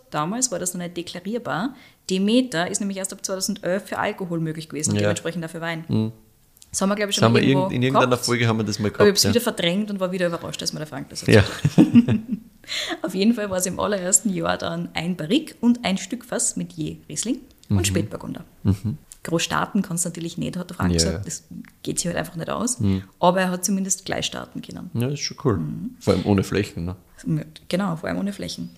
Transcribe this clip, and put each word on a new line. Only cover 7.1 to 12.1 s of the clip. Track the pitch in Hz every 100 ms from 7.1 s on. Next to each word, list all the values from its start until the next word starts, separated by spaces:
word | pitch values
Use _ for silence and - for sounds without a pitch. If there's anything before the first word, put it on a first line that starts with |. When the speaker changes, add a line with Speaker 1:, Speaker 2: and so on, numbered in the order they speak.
Speaker 1:
ich, | -
schon |
Speaker 2:
Das | 220
haben |
Speaker 1:
mal | 165
Speaker 2:
wir | -
Speaker 1:
irgendwo | 135 -
Speaker 2:
irgend-, | 123
in |
irgendeiner | 127 135 127
Speaker 1:
gehabt. | 123 -
Speaker 2:
Folge | 120 117
haben | 113
wir |
das | 107 104
mal | 104
Speaker 1:
Aber |
ich | -
Speaker 2:
gehabt, | 104
Speaker 1:
hab's | -
Speaker 2:
ja. | -
Speaker 1:
wieder | 233
verdrängt | 233 - 175 185 214
und | 202
war | 185
wieder | 185 175
überrascht, | 170 - 147
als | 165
mir | -
der | 151
Frank | 131 143
das | - -
Speaker 2:
Ja. | 110
Speaker 1:
erzählt | 98 - 147 - - 233
hat. | 240